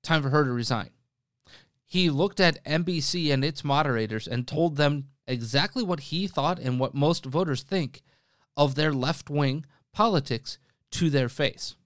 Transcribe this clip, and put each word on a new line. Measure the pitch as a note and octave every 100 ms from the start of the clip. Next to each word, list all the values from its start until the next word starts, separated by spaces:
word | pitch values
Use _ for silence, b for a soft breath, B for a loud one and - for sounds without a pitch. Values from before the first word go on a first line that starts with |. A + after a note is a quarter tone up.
Time | - D#3+
for | C#3
her | D3
to | C#3
resign. | B2 A2+ A#2 - _ _ _ _ _ b b b b _
He | F#3 F3
looked | C#3 G3 -
at | F3+ -
N | - D#3
B | E3+ E3+
C | C#3 F3+ D3+
and | C3+
its | C#3+ D3+
moderators | C#3+ C#3 D3+ A#2 A2 A2 -
and | A#2+ B2
told | D3+ E3+
them | C#3+ D3 D3 C#3 _ -
exactly | B2+ A2+ C3 G3+ B3+
what | G#3 E3
he | - E3 F#3+
thought | E3 C#3+ F3+
and | B2+ B2+
what | C3
most | C#3 D3 E3
voters | C3+ C#3+ F3+ C3
think | - F#3+ C3 - _ _ _ _ _ -
of | D3
their | C3+ D#3
left-wing | C#3 B2+ - - D3 C#3 C#3+ - b b
politics | - A3 F3+ - A#2 - - _ _ _
to | - E3
their | C#3 A#2+
face. | - C#3 - - -